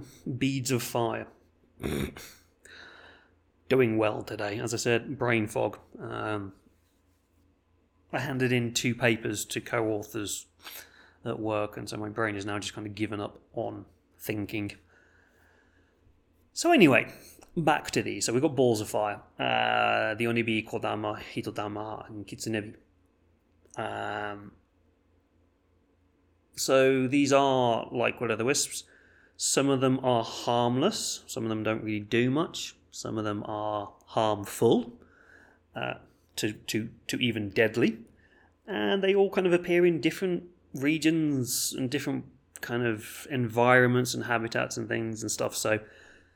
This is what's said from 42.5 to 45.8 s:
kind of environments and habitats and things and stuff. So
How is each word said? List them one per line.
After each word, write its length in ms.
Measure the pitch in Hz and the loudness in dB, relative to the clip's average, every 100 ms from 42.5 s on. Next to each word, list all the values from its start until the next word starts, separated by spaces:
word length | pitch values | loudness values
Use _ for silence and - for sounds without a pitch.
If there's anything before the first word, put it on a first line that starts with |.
| - | -14
kind 240 | - 120 120 | -4 0 0
of 420 | 107 - - - | -2 -6 -14 -6
environments 840 | 139 120 113 120 127 123 123 123 | -2 0 4 6 8 8 6 2
and 120 | 123 113 | -2 -2
habitats 520 | 117 113 123 123 - | -2 0 -2 -4 -4
and 100 | 107 | -4
things 340 | 117 113 110 | -2 -2 -4
and 100 | 107 | -6
stuff. 240 | - 120 - | -2 -4 -2
So 240 | 113 107 | 0 0